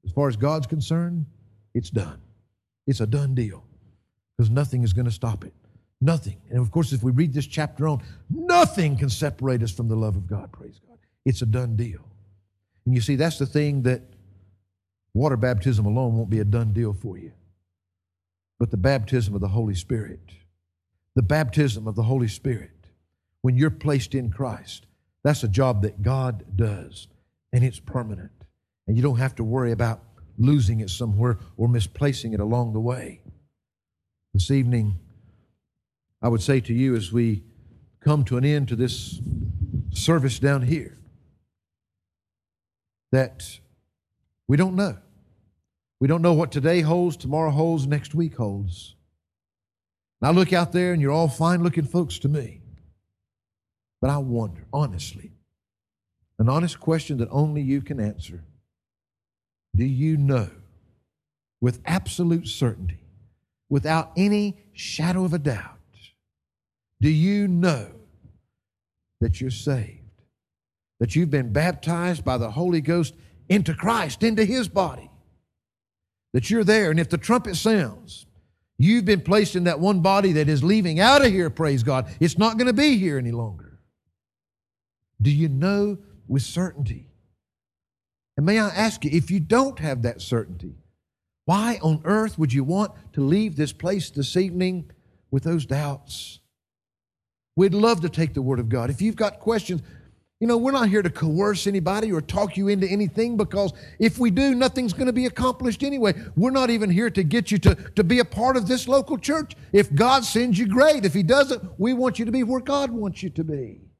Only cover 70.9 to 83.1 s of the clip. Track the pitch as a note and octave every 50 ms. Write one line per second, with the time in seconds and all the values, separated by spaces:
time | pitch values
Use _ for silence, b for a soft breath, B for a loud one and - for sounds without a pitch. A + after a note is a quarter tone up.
70.9 | _ _ A#2 G2+ F2 D3+ F3+ D#3 C3+ C#3+ B2+ A#2 G2+ C#3+ D#3 F3+ F3+ - - D#3
71.9 | E3+ E3+ F3 F3+ F3 C#3+ - C#3+ B2+ B2 A#2+ A2 G#2 C#3 F3 F3+ F3 D#3+ C#3+ D#3
72.9 | E3+ F3 D#3+ C#3 - b b b b b b b F#3 G#3 F3 - E3 - - G3+
73.9 | A#3 A3+ F3+ D3 B2+ - G#3+ A3+ A3 G#3 A3 F#3 B3 C4 A#3 E3 - G3+ F#3 D#3+
74.9 | C3 B2+ - - - - _ _ _ _ _ _ _ _ _ _ _ _ _ _
75.9 | _ _ _ _ _ _ _ _ - B2+ A#2+ - G#3 A#3 G#3 F3 G#3+ A3 G3+ D#3+
76.9 | D#3 E3 E3 - - C#3 - - A#3 B3 A#3 A3 F3+ - - A3 A3+ G3+ D3+ A2
77.9 | F#2 - - - - - - _ _ _ _ _ _ _ _ _ _ - C3 F3+
78.9 | A3+ A#3+ G3 F3+ G3+ F3+ - - G3 G#3+ G#3+ - - F3+ F3 F3 D#3+ D3 E3+ G3+
79.9 | G#3 F#3 D#3+ F#3+ G3 G3+ G3 F#3+ D#3+ D3+ D3+ C#3+ D#3 C#3 B2+ F3 G#3+ A3 F#3 F3
80.9 | D#3 E3 G3 A#3+ C4+ C#4+ C#4 A#3+ F#3 F#3+ F3 D#3 - - D#3+ D3+ C#3 C3 A2+ C3
81.9 | C3+ C3 B2+ B B B D#3+ E3+ - - G#3+ A3+ A3 A3 B3 B3+ A#3 G#3+ C#4+ D4+
82.9 | C4+ G#3 F#3+ E3+